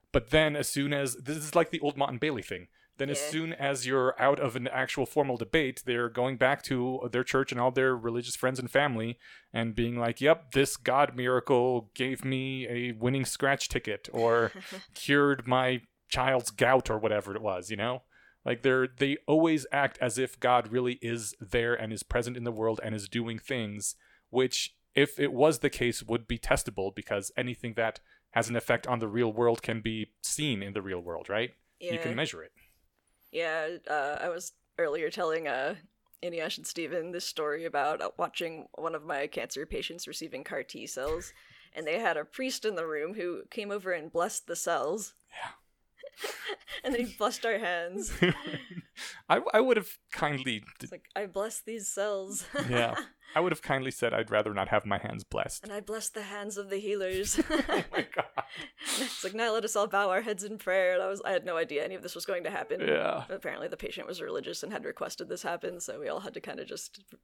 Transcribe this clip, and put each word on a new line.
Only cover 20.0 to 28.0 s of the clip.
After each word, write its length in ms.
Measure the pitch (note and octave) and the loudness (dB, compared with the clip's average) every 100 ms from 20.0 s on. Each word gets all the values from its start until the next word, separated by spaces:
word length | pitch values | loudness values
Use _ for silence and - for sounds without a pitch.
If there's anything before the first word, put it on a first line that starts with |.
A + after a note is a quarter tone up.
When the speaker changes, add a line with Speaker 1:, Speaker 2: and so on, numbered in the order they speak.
Speaker 1:
as 200 | B2+ A#2 | 0 2
if 200 | B2+ - | -2 2
God 320 | B2 B2 A2 | 6 6 6
really 280 | A#2+ B2 B2 | 2 0 0
is 320 | A#2 A#2 G#2+ - | -2 -4 -4 -10
there 320 | G2 B2 A#2 | -2 2 2
and 180 | A#2+ A2 | 0 -2
is 120 | A2 | -6
present 340 | - B2 A#2+ B2 | -2 0 0 -2
in 60 | |
the 80 | A#2+ | -4
world 280 | A2 A2 A2 | 0 0 0
and 100 | A2 | -2
is 160 | A2 G2+ | -4 -4
doing 300 | A#2+ A#2 A2 | -4 -2 -4
things, 560 | - C3 A2 G#2 G2 - _ _ _ | -4 -4 -2 -4 -6 -8 _ _ _
which, 460 | B2 B2+ - - _ _ | 2 4 2 -4 _ _
if 260 | - C#3+ - | 4 4 4
it 140 | C#3+ | 0
was 260 | B2+ D3+ C#3+ | 6 6 6
the 100 | C#3+ | 0
case, 320 | - A#2+ A2+ | 2 0 0
would 240 | A2 A#2 A2+ | -2 -4 -2
be 100 | A#2+ | -4
testable, 560 | - C#3 - G#2 F#2+ | 2 2 0 -4 -4
because 380 | G2 - G#2 G2 - | -4 -4 -2 -2 -4
anything 380 | B2 A#2 A#2+ | -4 -4 -6
that 260 | A2+ A2+ - | -2 -2 -2